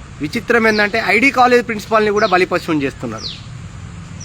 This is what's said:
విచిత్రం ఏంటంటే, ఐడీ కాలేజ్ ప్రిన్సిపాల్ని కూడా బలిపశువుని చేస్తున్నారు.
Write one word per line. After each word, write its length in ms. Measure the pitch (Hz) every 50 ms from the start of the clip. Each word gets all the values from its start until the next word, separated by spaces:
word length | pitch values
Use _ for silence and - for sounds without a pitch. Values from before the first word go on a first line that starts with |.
| - - - -
విచిత్రం 460 | 139 151 - 240 - - 233 233 220 220
ఏంటంటే, 360 | 214 214 208 202 196 226 220
ఐడీ 260 | 180 190 226 240 277
కాలేజ్ 360 | - 254 247 254 247 240 233 -
ప్రిన్సిపాల్ని 440 | 226 208 - - 220 214 214 214
కూడా 160 | 202 208 220 214
బలిపశువుని 560 | 180 180 180 170 185 175 - - 160 151 139
చేస్తున్నారు. 640 | 135 127 - 135 120 110 110 98 - - - - - - - - - - - - - - - - - - - -